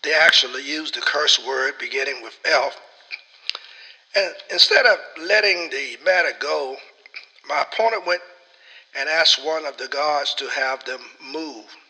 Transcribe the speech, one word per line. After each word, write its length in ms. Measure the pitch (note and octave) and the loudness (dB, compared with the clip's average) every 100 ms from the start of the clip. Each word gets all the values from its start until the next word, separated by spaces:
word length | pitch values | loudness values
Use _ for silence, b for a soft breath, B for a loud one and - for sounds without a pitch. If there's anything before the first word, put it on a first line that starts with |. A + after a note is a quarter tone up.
They 100 | C#3+ | 0
actually 500 | D#3 E3 - C3 B2+ | 4 6 6 2 -6
used 320 | C#3 D#3 D3+ B2+ | -6 -8 -6 -2
the 60 | |
curse 360 | - D3 D3 C3+ | -2 0 2 2
word 380 | B2 C3 C3+ - | 2 -2 -2 -4
beginning 440 | B2+ C3+ C3+ C3 | -6 -4 -4 -6
with 140 | A2+ - - | -12 -8 0
F. 340 | D3 C3+ - - - - - _ B B B B B B B B - | 2 2 -6 -20 -20 -16 -16 _ B B B B B B B B -2
And 180 | F#3 - - | -2 -6 -8
instead 360 | - - G#4+ B3 | 2 4 6 6
of 120 | F#3+ - - | 2 -2 -12
letting 500 | E3+ G#3+ G#3 F3+ E3 | 0 2 4 0 -2
the 280 | C#3 C3+ A#2+ | -6 -8 -4
matter 300 | D#3+ F#3 D#3+ - | 2 2 2 -2
go, 360 | D3 D#3 C3+ C3+ - _ - - - _ - | -4 -2 -4 -10 -16 _ -20 -20 -20 _ -4
my 140 | D3 | -2
opponent 440 | - - A3+ A3+ F3 | -2 0 0 0 -2
went 160 | F3 - - _ B B B B - | -4 -4 -20 _ B B B B -6
and 100 | C#3+ | -2
asked 380 | D#3+ D#3 C3+ C#3 | 4 4 4 0
one 200 | D#3+ D3+ | -4 -6
of 120 | C3 | -10
the 100 | C3 | -8
guards 460 | C#3 D3+ D3 C3+ - | -2 0 0 -2 -6
to 120 | C#3 | -6
have 360 | C#3 C3 C3 | -2 -2 -4
them 180 | B2+ B2+ A2+ - C3+ | -8 -10 -12 -20 -12
move. 340 | D3+ D#3+ A#2 G#2 - | -10 -10 -12 -18 -20